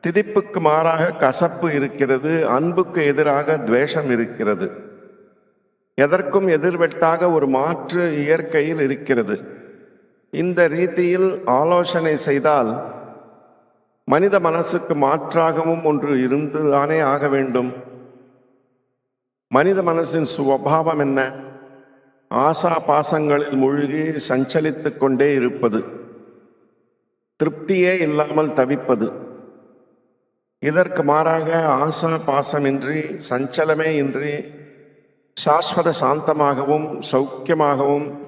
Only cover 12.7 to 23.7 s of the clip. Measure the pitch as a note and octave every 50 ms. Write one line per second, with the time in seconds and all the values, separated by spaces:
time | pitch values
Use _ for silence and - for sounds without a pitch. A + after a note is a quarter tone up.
12.7 | A2+ - - - - - - - - - - - - - _ _ _ _ _ _
13.7 | _ _ _ _ _ _ _ - C3 D#3 F#3 G3+ G3 G3 E3+ E3 D#3+ E3+ E3 -
14.7 | F3 F3 - - E3 D3 C#3 C3+ D3 D#3+ - - - E3+ E3 E3 D3+ D#3 E3 E3
15.7 | E3 E3 D#3+ D#3 D3+ C#3+ C3+ D3 C#3+ B2+ B2+ B2 C3 C#3+ D3+ D3 C3+ D#3 D#3 D3
16.7 | C#3 C#3 C#3+ D3+ D#3+ D#3+ D#3 C3+ C#3 C#3+ C#3+ C#3+ C3+ C#3 C3+ C3 A#2+ B2+ B2 B2+
17.7 | B2+ - - - - - - - - - - _ _ _ _ _ _ _ _ _
18.7 | _ _ _ _ _ _ _ _ _ _ _ _ _ _ _ _ B2+ C3 D3+ F#3
19.7 | G3 F#3+ F#3 F3 E3 E3 E3 - - E3 D#3 - - - C#3 C3+ C3+ C3+ - C#3+
20.7 | D3+ D#3+ D#3 E3 D#3+ D3+ C#3+ C#3 C3+ C3+ C3 C3 B2+ - - C3+ - - - -
21.7 | - - - _ _ _ _ _ _ _ _ _ - A#2+ C3+ D3+ E3 - - F3
22.7 | E3 D#3+ E3 D3+ C#3+ D3+ D3 - E3 D#3 D3+ D3 C#3+ C#3+ D3 C#3+ C#3 C3 C3 C3+